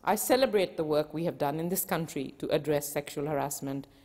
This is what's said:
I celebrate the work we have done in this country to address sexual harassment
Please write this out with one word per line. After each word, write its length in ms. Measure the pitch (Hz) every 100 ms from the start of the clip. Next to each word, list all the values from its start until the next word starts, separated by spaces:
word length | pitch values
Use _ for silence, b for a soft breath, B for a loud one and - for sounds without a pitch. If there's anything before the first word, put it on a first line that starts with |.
I 140 | - 208
celebrate 600 | - 254 262 202 175 -
the 80 |
work 300 | 156 151 151
we 100 | 156
have 140 | 170 135
done 220 | 143 156
in 100 | 170
this 140 | 185
country 500 | - 170 160 147 131 -
to 100 | -
address 440 | 151 151 147 147
sexual 340 | 151 143 - 143
harassment 600 | 143 139 - 139 139 - b